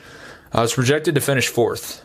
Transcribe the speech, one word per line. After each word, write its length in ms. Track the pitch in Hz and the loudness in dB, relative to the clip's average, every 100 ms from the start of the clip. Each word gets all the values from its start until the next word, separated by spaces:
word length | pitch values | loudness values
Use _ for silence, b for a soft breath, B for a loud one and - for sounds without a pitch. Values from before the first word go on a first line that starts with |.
| B B B B B | B B B B B
I 80 | - | 0
was 100 | 117 | 0
projected 400 | - 123 151 165 139 | 2 2 2 2 0
to 40 | |
finish 280 | - 131 - | 2 0 0
fourth. 560 | - 107 - - - | 2 0 0 -8 -16